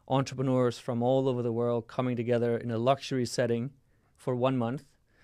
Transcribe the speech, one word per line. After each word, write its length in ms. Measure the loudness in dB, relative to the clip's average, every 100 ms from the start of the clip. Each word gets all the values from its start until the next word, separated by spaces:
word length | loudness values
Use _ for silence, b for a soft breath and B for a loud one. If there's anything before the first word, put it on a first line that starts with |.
| -2
entrepreneurs 720 | 0 0 -2 0 2 2 0
from 240 | -4 0
all 280 | 2 2 2
over 120 | 0
the 120 | -2
world 340 | 0 0 0 -2
coming 300 | -2 -2 -2
together 400 | 0 2 2 0
in 120 | -2
a 80 | 0
luxury 480 | 2 0 -2 -4 -2
setting 460 | 0 0 0 -2 -10 _ _ _ _
for 180 | -4 0
one 220 | 2 2
month, 260 | -2 -4 -10 _ b b